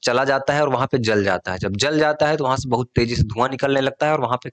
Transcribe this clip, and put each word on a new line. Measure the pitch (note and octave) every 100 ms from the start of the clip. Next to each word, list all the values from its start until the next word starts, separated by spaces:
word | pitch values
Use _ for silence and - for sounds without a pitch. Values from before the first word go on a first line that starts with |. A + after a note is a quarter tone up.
चला | - B2
जाता | C#3 C3+ C3+
है | D3
और | D3
वहां | B2 C3
पे | C3+
जल | A2 G#2+
जाता | G2 F2+ -
है। | F#2
जब | G2 G2
जल | C#3 D#3
जाता | D3+ D3+ D3+
है | D#3
तो |
वहां | C3 C3
से | C3
बहुत | A#2+ B2
तेजी | - A#2 A#2+
से |
धुआं | G#2+ G#2+ B2+
निकलने | C3 C#3 C#3
लगता | C3+ - D3+
है |
और | D3+
वहां | A#2+ B2
पे | C3